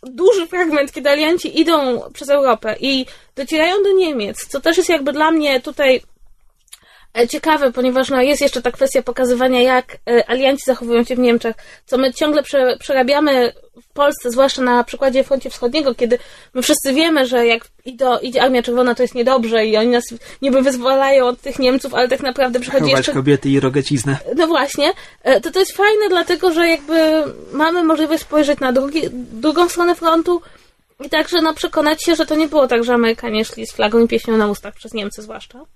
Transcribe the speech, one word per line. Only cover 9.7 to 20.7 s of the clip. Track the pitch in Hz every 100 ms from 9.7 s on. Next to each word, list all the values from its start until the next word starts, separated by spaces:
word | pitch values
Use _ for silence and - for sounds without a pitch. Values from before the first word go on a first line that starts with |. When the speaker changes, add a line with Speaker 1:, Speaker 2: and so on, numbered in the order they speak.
| 254 254 - -
Speaker 1:
e, | 240 -
alianci | 247 262 277 -
zachowują | 247 233 233
się | 240 247
w |
Niemczech, | 254 233 233 220 - - _
co | 254
my | 269
ciągle | 247 302 294
prze-, | 269 285 254 -
przerabiamy | - 269 254 285 302 269 240 - - - _
w |
Polsce, | - 285 285 247
zwłaszcza | 233 269 269
na | 254 240
przykładzie | 240 247 269 262
froncie | 262 269 254
wschodniego, | - 240 285 277
kiedy | 233 240 240 - - -
my | 254
wszyscy | 247 294 269
wiemy, | 269 330 311 262
że | 247 233
jak | 233 - _
ido-, | - 247 254 233
idzie | 254 240
Armia | 262 254
Czerwona, | 233 240 254
to | 233
jest | 247
niedobrze | 254 240 262 226 226 220
i | 214
oni | 226
nas | 240 240 233 - -
niby | 277 262
wyzwalają | 262